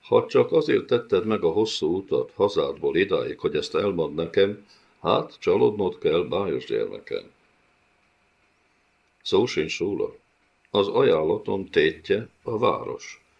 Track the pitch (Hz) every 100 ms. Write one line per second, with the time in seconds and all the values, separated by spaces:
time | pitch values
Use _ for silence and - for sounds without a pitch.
0 | - 110 - 135 123 160 151 131 - 120
1 | - 95 107 107 85 85 110 - 78 92
2 | 98 67 62 - 98 82 69 73 85 82
3 | 95 80 60 - - 76 - 78 101 87
4 | 76 76 82 - 98 104 _ _ _ _
5 | 85 120 156 - - 104 123 104 92 -
6 | 80 82 73 82 98 65 - 55 50 50
7 | - 50 - _ _ _ _ _ _ _
8 | _ _ _ _ _ _ _ _ _ _
9 | _ _ - 98 123 - 78 - 92 98
10 | - - _ _ _ _ _ 104 101 117
11 | 131 80 78 - - 98 98 - 78 -
12 | - 101 120 _ - 110 117 76 - -
13 | - - _